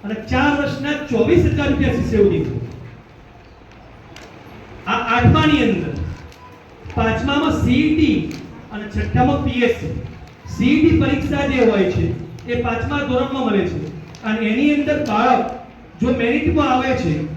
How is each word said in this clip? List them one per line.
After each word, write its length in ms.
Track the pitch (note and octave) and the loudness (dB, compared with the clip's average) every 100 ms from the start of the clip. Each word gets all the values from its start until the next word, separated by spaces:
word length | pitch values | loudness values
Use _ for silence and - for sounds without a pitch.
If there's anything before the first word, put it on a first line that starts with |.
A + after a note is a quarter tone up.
અને 100 | G#3 | -8
ચાર 480 | G#3+ - B3+ D4 D4 | -8 -2 0 2 0
વર્ષના 300 | C#4+ - D4 | -2 -4 -4
ચોવીસ 520 | D4 - A3+ A#3 F4 | -4 -2 0 4 4
હજાર 240 | - D4+ C#4+ | 4 0 0
રૂપિયા 220 | - A#3+ | 0 0
શિષ્યવૃત્તિ. 560 | - - G#3 G3 D#3+ - - - - - - - - - - - - - - - - - - - - - - - - - | 0 0 4 4 4 -2 -6 -10 -14 -18 -20 -20 -20 -20 -20 -20 -20 -20 -20 -20 -20 -20 -20 -20 -20 -20 -20 -20 -14 -6
આ 60 | |
આઠમાની 800 | A3+ A#3 A#3+ B3 D#4 D#4 C#4+ A3 | -4 0 4 6 6 4 4 2
અંદર, 180 | F3 - - - - - - - - - - - | 0 -4 -6 -8 -10 -16 -20 -20 -20 -20 -20 -8
પાંચમામાં 720 | - A3+ - C4+ D4 D#4+ - | -2 0 0 0 0 0 0
સી 100 | B3 | 2
ઈ 200 | B3 D#4 | 2 2
ટી 380 | D#4 B3+ G3 - - - - - | 4 2 2 -2 -10 -14 -18 -14
અને 120 | G#3 | -12
છઠ્ઠામાં 600 | - - - B3 C4 C4+ | -8 -4 0 2 2 2
પી 60 | C4 | -2
એસ 300 | A#3+ A#3+ - | 0 0 0
સી. 220 | - - - - - - - - | -4 -8 -10 -16 -20 -20 -16 0
સી 80 | |
ઈ 240 | B3+ D#4+ E4 | 2 4 4
ટી 120 | D#4+ | 4
પરીક્ષા 460 | C#4 C#4+ C#4+ C#4+ C#4 | 2 0 -2 -2 0
જે 240 | B3+ A3 | 2 4
હોય 220 | G3+ F3+ | 4 2
છે, 200 | F3 E3 - - - - | 0 -2 -4 -10 -14 -6
એ 140 | A#3+ | -4
પાંચમા 360 | A#3+ A#3 C4+ C#4+ | -2 -4 -4 -4
ધોરણમાં 480 | C4 B3 C4 C4 A3+ | 0 0 0 -2 0
મળે 120 | G3 | 2
છે, 640 | F3 D#3+ D#3 - - - | 0 -4 -8 -12 -16 -10
અને 180 | A3 A3 | -4 -2
એની 340 | A3 A#3 D4 | 0 2 2
અંદર 300 | D4 C#4+ D4 - | 2 0 -2 0
બાળક 420 | C4+ B3+ B3 - - - - - - | 2 4 2 0 -8 -16 -20 -20 -4
જો 120 | B3 A3+ | -2 0
મેરિટમાં 500 | A#3 C#4+ D#4+ D4+ C#4 | 0 0 2 2 2
આવે 260 | B3+ C4 | 2 0
છે 260 | B3 E3+ D3+ D#3 | -2 -2 -2 -4